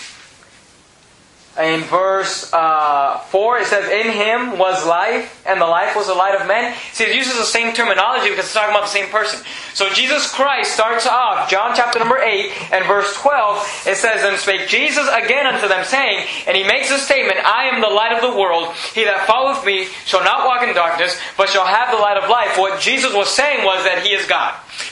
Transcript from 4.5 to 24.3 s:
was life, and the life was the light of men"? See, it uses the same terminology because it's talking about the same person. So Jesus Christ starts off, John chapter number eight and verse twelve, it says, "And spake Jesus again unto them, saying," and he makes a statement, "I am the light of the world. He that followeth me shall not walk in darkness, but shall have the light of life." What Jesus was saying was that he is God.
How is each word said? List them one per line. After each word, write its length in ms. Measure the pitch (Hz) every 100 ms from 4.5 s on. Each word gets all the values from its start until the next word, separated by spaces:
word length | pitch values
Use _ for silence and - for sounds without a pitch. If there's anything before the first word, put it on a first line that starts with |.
| 190
was 260 | 185 185
life, 560 | 160 170 214 240 - - -
and 120 | 190
the 80 | 165
life 300 | 170 208 214
was 100 | 190
the 80 |
light 200 | 180 196
of 120 | 196 190
men"? 280 | 220 247 - -
See, 120 | -
it 120 | 220 233
uses 180 | 254 240
the 80 | 208
same 260 | 226 233
terminology 560 | 233 233 185 214 254 208
because 160 | 196
it's 80 | 180
talking 180 | 220 208 208
about 80 |
the 60 | 196
same 180 | 202 190
person. 320 | 214 208 - - - -
So 160 | - 196
Jesus 420 | 190 262 294 -
Christ 420 | - 277 247 202
starts 340 | - 220 233 254
off, 420 | 240 240 175 -
John 260 | 190 233
chapter 240 | 233 240 233
number 200 | 226 262
eight 340 | 226 202 202 - 185
and 120 | 190
verse 300 | 185 202 190
twelve, 520 | - 277 285 208 202 - - -
it 100 | 190
says, 260 | 233 214
"And 160 | 196 196
spake 300 | 202 190 185
Jesus 400 | 220 294 285 269
again 380 | 233 226 262 262
unto 200 | 240 202
them, 160 | 185
saying," 420 | 185 262 254 190 - - -
and 120 | 196
he 60 |
makes 260 | 196 254 262
a 80 | 277
statement, 420 | 277 269 254 285
"I 260 | - 226 269
am 120 | 247
the 80 | 214
light 240 | 202 226
of 80 | 233
the 160 | 247 202
world. 380 | 185 170 170 170 -
He 120 | 220
that 220 | 208 196 156
followeth 380 | 233 269 277
me 240 | 196 196 190 -
shall 200 | - 185
not 200 | 180 254
walk 180 | 254 247
in 120 | 247
darkness, 440 | 175 170 175 180 - - -
but 100 | 196
shall 160 | 196
have 260 | 185 208 247
the 60 | 226
light 220 | 208 196
of 100 | 190
life." 300 | 240 208 185
What 220 | 190 190
Jesus 340 | 214 240 196
was 160 | 202 196
saying 340 | - 285 262
was 180 | 196 185
that 160 | 185 175
he 120 | 196
is 140 | 196
God. 260 | -